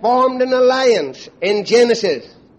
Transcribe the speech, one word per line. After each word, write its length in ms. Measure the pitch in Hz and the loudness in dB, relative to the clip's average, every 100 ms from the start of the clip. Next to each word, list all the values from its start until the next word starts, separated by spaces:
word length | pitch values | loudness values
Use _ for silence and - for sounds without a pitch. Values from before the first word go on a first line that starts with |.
formed 400 | 214 254 254 254 | -2 0 0 0
an 100 | 254 | -2
alliance 760 | 254 254 262 262 208 139 127 - - | 0 -2 0 2 2 -2 -10 -18 -8
in 240 | 185 208 | -4 -2
Genesis, 640 | 190 226 240 226 196 131 - - _ | 0 2 4 2 -2 -4 -8 -20 _